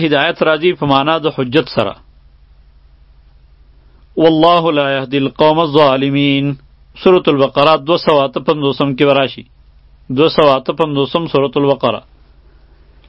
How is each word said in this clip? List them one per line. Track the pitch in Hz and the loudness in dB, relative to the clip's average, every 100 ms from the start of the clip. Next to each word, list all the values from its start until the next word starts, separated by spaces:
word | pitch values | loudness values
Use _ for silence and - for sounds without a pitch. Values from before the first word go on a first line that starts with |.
هدایت | 160 143 156 165 | -2 -2 -2 -4
راځي | 156 156 175 175 | -4 -2 -2 -4
په | 147 | -2
معنا | 139 147 160 | -2 -2 -4
د | 151 - | -4 -6
حجت | 127 147 123 | -2 -2 -2
سره. | - 104 - _ _ _ _ _ _ _ _ _ _ _ _ _ _ _ _ _ - - _ _ - | -4 -6 -6 _ _ _ _ _ _ _ _ _ _ _ _ _ _ _ _ _ -20 -20 _ _ 0
«والله | 160 160 165 175 165 | 2 4 4 2 0
لا | 147 139 135 | -2 -2 -4
يهدي | 131 139 | -4 -4
القوم | 135 - 156 156 | -4 0 2 2
الظالمين». | 165 143 147 131 139 139 143 139 139 135 - _ _ - | 0 4 4 2 0 0 0 0 -2 -6 -12 _ _ -2
سورة | - 180 - | 2 2 2
البقره | 143 135 139 147 156 | 0 0 2 2 2
دوه | 139 170 | 0 -2
سوه | 165 147 | 2 0
اته | 135 165 | 0 -4
پنځوسم | - 151 139 127 143 131 | -4 -2 -2 -2 -4 0
کې | 143 | 2
وراشي. | 139 135 - - _ _ _ _ _ - | 2 0 -6 -20 _ _ _ _ _ -8
دوه | 131 156 | 0 0
سوه | - 151 131 | 4 2 2
اته | 127 | -2
پنځوسم | 151 156 143 131 170 160 | -4 -2 -2 -2 -4 -2
سورة | 143 139 147 | -2 0 0
البقره. | 143 127 127 107 - _ _ - - _ _ _ _ - | 0 0 -2 -4 -10 _ _ -20 -20 _ _ _ _ -20